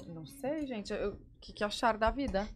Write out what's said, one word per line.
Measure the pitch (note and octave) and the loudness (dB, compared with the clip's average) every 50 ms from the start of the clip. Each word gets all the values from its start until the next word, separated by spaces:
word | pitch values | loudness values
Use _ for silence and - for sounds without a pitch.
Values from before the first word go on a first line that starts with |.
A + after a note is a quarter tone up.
| - - | 2 -4
não | E3+ D#3+ D#3 | -10 -10 -10
sei, | - - - - C4 D4+ D#4+ D4 | -10 -8 -4 -2 0 0 0 0
gente, | C4 B3 G#3 G3 - | -2 -2 -4 -2 -2
eu, | G#3 F#3+ | -2 0
eu... | F#3+ G#3 | 0 0
o | G3+ - - - - - | -2 -4 -10 -16 -20 -18
que | - - | -16 -12
que | - - | -4 -2
acharam | G#3+ G#3 - - C4 A#3 G#3+ G#3 | 0 0 2 4 4 4 4 6
da | A3 A3+ | 4 4
vida? | A3+ C4+ C#4 A#3 F#3 F#3+ G#3 G#3+ - | 4 2 2 2 2 2 0 0 2